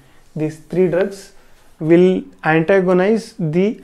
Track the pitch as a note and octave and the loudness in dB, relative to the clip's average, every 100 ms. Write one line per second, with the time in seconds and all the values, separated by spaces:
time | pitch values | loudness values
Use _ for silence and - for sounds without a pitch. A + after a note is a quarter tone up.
0 | _ _ _ D#3+ D#3 D#3 - E3+ F3+ E3 | _ _ _ -8 -8 -8 -6 -2 0 0
1 | G3+ - - - - _ _ - D#3 E3+ | -4 -8 -20 -20 -20 _ _ -6 2 4
2 | F#3 F#3 - - E3 D#3+ D#3+ G3 F#3 F3+ | 4 0 -6 -8 -2 0 2 2 2 2
3 | F#3+ A3 - - D#3+ E3+ G3+ C#4 | 2 -2 -4 -8 -4 -2 -2 -4